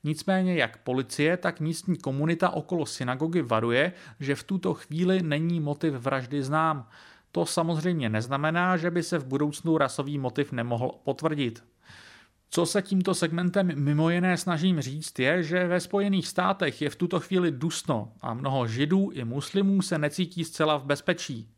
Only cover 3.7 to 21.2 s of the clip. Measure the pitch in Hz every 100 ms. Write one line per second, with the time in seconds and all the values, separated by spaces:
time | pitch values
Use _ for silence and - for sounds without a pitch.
3.7 | 120 170 180 - - 139 139 - 190 185
4.7 | 165 - 165 180 190 170 151 165 170 147
5.7 | 143 165 135 123 131 123 143 135 156 160
6.7 | 151 113 - - - _ 170 165 - 165
7.7 | 160 170 170 120 107 120 139 156 165 180
8.7 | 185 170 170 160 170 127 135 147 147 165
9.7 | 156 135 - 139 143 131 120 143 123 117
10.7 | 117 127 - - 135 160 151 127 117 _
11.7 | _ - - - - - _ _ - 170
12.7 | 208 190 190 180 185 165 170 180 196 185
13.7 | 143 139 147 160 175 185 175 - 160 185
14.7 | 170 127 147 156 - 127 180 156 180 180
15.7 | 180 175 202 202 190 - - 180 190 156
16.7 | - 147 - 175 180 - 185 175 131 160
17.7 | - - 120 110 - - 117 135 135 117
18.7 | 113 147 190 196 - 117 131 - 196 196
19.7 | 196 185 160 147 143 175 170 - - 156
20.7 | 151 135 143 - 175